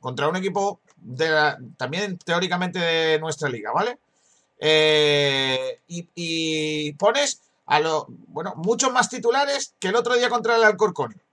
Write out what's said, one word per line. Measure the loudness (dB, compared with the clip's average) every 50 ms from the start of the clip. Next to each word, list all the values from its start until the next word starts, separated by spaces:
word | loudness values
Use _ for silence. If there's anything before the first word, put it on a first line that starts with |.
contra | -10 -8 -4 -2 -2 0
un | 0
equipo | 0 -4 -2 -2 0 -2 -2 -2 -6 _ _ _
de | _ -18 -16 -4 -2 0 2
la, | 4 4 4 2 0 -2 -10 -20 -10
también | _ -8 -6 -4 -4 -4 -4 -6 -8
teóricamente | -4 -2 -2 -2 0 -2 -2 -2 -2 -4 -4 -2
de | -2 0 0 2 2 2 2 2
nuestra | 0 -2 -6 -4 -4 -4
liga, | -4 -4 -6 -4
¿vale? | -2 0 0 -2 -4 -8 _ _ _ _ _ _ _ _ _ _ _ _
Eh, | 0 2 4 4 4 4 4 4 4 4 4 2 2 2 2 0 0 0 0 -2 -2 -4 -8 -10 _
y, | _ -14 -14 -14 -14 _
y | -10 -6 -4 -4 -2 -2 -2 -2 -2 -2 -2 -2 -4 -4 -6 -6
pones | 0 0 2 2 2 0 -2 -4 -8 _ _ _ _ _
a | 0 0 2
lo, | 2 2 0 0 -2 -4
bueno, | -14 -20 -20 -14 -12 -10 -8 -8 -8
muchos | -6 -2 -2 0 0 0 0 2
más | 2 0 0
titulares | -2 -2 -2 0 2 2 2 0 0 -4 -6 -8 -12 _
que | -4 0
el | 0
otro | 2 2 2 2
día | 2 2 2
contra | 0 0 0 2 2
el | 6 6
Alcorcón. | 4 4 4 2 0 0 -2 -6 -6 -6 -14 _ _